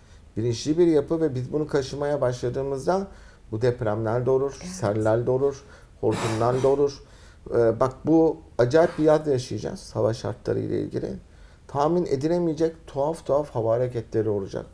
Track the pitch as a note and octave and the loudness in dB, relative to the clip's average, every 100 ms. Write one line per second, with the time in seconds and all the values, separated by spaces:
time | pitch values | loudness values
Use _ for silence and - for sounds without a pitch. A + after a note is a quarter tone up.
0 | - - - - A#2 A2+ C#3 D#3+ E3+ D3+ | -20 -20 -14 -6 -4 -4 -2 2 4 4
1 | C3 D#3+ D#3 B2+ B2+ D3 D3+ D3 C3 C#3 | 2 0 0 -2 -4 -4 -2 -2 -2 -6
2 | D3 D3 B2+ B2+ B2 C3 C3+ C3+ E3+ F#3 | -4 0 -2 -2 -4 -4 -4 -4 -2 -2
3 | G3 - - - - G#2+ B2 B2 A2 G#2+ | -2 -14 -20 -20 -10 0 0 0 -2 -2
4 | A2+ B2 B2+ C3 C#3 - - - G#2 A2 | 0 0 2 2 0 -6 -14 -4 -2 2
5 | G#2+ A#2 A#2+ C3 C#3 C#3 - - - - | 2 2 2 0 0 -2 -16 -20 -20 -4
6 | - C3 A2+ A2 A#2 C3 C3+ C#3 C#3+ C#3+ | -2 0 -2 0 2 2 2 4 2 -2
7 | - - - - - A#2 A2+ A2+ B2+ - | -18 -20 -20 -20 -4 2 2 4 0 0
8 | D3 E3 D#3+ - - - B2 D#3+ F3 - | 2 4 4 0 -10 0 4 6 4 4
9 | D#3 D3+ D3+ B2+ - G#2+ - F#3+ - A2+ | 4 4 4 -2 -2 -6 -6 -10 -8 -2
10 | A2+ A#2 A2 G#2 A2+ A2 G#2+ G2+ G2+ - | 0 0 -6 -6 -4 -4 -2 -4 -4 -6
11 | - F#3+ - - - - - C#3 D3+ F3 | -6 -10 -14 -20 -20 -20 -10 -2 0 0
12 | E3 C3 D3+ F3 E3+ D3+ E3 E3 - C#3+ | 0 -2 0 0 0 0 -2 -2 -10 -4
13 | C#3+ E3+ - C#3 D3 B2 A2 A#2 B2+ B2 | -4 -4 -2 -2 -2 -2 0 0 0 -4
14 | - A2+ A2 G2+ F#2+ - - | -4 -2 0 -2 -4 -10 -12